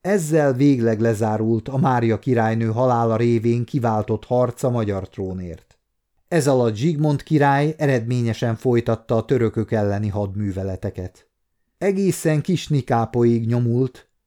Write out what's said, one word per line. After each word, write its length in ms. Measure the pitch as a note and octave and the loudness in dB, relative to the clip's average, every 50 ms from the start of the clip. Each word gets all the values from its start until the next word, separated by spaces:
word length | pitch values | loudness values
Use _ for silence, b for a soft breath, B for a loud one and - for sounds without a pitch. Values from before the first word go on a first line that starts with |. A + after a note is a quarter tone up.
Ezzel 520 | _ F3 G3+ G#3 E3 D3 D3+ E3 D3 C#3+ C3 | _ 0 0 0 0 2 2 2 2 2 2
végleg 480 | B2 C#3 C#3+ C#3 B2 A2+ A2+ A2+ G#2+ | 4 4 4 4 4 2 0 0 2
lezárult 680 | A2+ A#2 A2+ G#2 A2+ G#2+ G#2+ G#2+ A2 A2 A#2 A2+ G#2+ - | 2 0 0 0 0 -2 0 0 0 0 0 -2 -2 -4
a 80 | C3+ | -2
Mária 420 | C3 C#3+ C#3 B2+ B2 A#2 A2+ A2 G#2+ | 0 2 2 2 2 2 0 0 0
királynő 480 | - - B2+ A#2 A2+ A2+ A2+ A2+ A2+ | 0 0 2 2 2 2 0 0 0
halála 500 | A2+ A2 A#2 B2+ C3 B2 A#2 A#2 A2+ A2 | 0 0 0 2 2 2 2 2 0 0
révén 480 | A2 A#2+ A#2+ A#2 A#2 G#2+ A#2 A#2 A#2+ A#2+ | 2 2 2 2 2 2 2 0 0 -2
kiváltott 600 | - - D3 A#2 A#2 A2 G#2+ G#2 - A2 G#2+ - | -4 -4 -2 -2 0 0 0 -2 -2 -4 -6 -4
harc 380 | - B2 B2 B2 B2 A#2+ - - | -2 0 0 0 0 -2 -4 -4
a 80 | C3 | -2
magyar 380 | A#2+ A#2+ A2 G#2 G2 F#2+ F#2+ - | 0 0 -2 -2 -2 -4 -6 -8
trónért. 720 | - - G2 F#2 F#2 F#2 F#2 F2 E2 D2+ _ _ _ _ _ _ _ _ _ _ _ _ _ _ | -8 -8 -8 -6 -6 -8 -10 -10 -12 -14 _ _ _ _ _ _ _ _ _ _ _ _ _ _
Ez 200 | - E3+ C#3 C#3+ | -2 0 2 4
alatt 280 | C3+ B2+ A#2+ A#2 G#2+ | 2 4 2 0 0
Zsigmond 460 | G2+ B2 E3+ E3+ C#3+ D3+ D3+ D3 C3+ - | 0 -2 -2 0 0 0 0 0 -2 -2
király 520 | - D#3+ D3+ C#3+ C#3+ C#3 C#3 D3 D3+ D#3 - | 0 2 4 4 4 4 2 2 -2 -2 -2
eredményesen 800 | D3+ C#3+ C3+ B2 A2 A#2 B2+ B2 A#2+ A#2 A2 - - A#2 A2+ | 0 0 0 0 0 -2 -2 -2 0 -2 -2 -2 -2 -2 -2
folytatta 600 | A2 - C3 A#2+ A#2+ A#2 - A2+ A2 - - B2 | -2 0 0 2 2 2 0 -4 -4 -2 -2 -2
a 80 | A2+ A2 | -2 0
törökök 480 | - C#3+ B2+ A#2 A2 - - G#2+ - - | 0 0 2 2 0 0 -2 -4 -2 -2
elleni 360 | A2 G#2 G2+ G2+ G2+ G#2+ G#2+ | -2 0 0 -2 -2 -4 -4
hadműveleteket. 1200 | G2 G#2 G#2 G2 F#2+ G2+ G#2+ G2+ F#2 G2 F#2+ G2 F#2+ F#2 - G2+ - - F2+ F2+ _ _ _ _ _ _ _ _ _ _ _ _ _ _ | -2 -4 -4 -4 -4 -6 -6 -4 -4 -6 -6 -6 -8 -6 -8 -8 -8 -8 -12 -12 _ _ _ _ _ _ _ _ _ _ _ _ _ _
Egészen 640 | - G3 G3+ F#3+ G3+ F#3+ E3 - - E3 D#3 D3+ D3 | -2 -2 0 0 0 0 -2 0 -2 -2 -2 0 0
Kisnikápolyig 1040 | - F#3 D#3 - - D3+ C#3+ A#2+ - C3 A#2 A#2 A2+ - A#2+ A#2+ A#2 A#2 A#2 A#2 | -2 -2 -2 -2 -2 -2 -2 0 0 0 0 0 -2 0 2 2 2 2 2 0
nyomult, 640 | A2+ A#2 B2 B2 A#2 A2+ A#2+ C3 B2+ - - - _ _ _ _ | -2 -2 0 0 0 0 0 -2 -2 -4 -12 -20 _ _ _ _